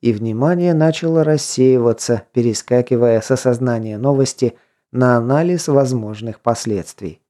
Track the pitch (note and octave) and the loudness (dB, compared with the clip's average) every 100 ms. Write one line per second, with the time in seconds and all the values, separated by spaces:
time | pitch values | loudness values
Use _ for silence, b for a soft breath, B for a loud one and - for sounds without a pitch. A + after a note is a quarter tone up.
0 | B2 G#2 A2+ A2 C#3+ F3 F3 D#3 D#3+ D#3+ | 0 -2 -2 -2 0 2 2 2 2 0
1 | E3 D#3+ D#3 D3+ - - C3 C3 A#2 A2+ | -2 0 2 0 -2 2 4 4 2 0
2 | - A#2 - - A#2+ G#2+ - B2 B2 B2 | -2 -4 -2 -2 0 -2 0 0 2 2
3 | A#2+ A2+ - C3 C3 A#2+ B2+ A#2 A2 G#2+ | 2 2 0 -2 0 -2 -2 -4 -6 -4
4 | C3 C#3 C3 - B2 - b b b B2+ | 0 2 0 0 -4 -4 b b b 0
5 | B2+ A#2+ A#2 C#3+ E3+ F3 D#3+ C#3+ C3+ B2+ | 2 2 2 0 0 -2 0 2 2 -2
6 | G#2+ G#2+ A2+ G#2 - A#2 - G#2 E2 - | -6 -10 -12 -6 -4 -4 -2 -6 -6 -12
7 | F#2+ D#2+ _ | -14 -14 _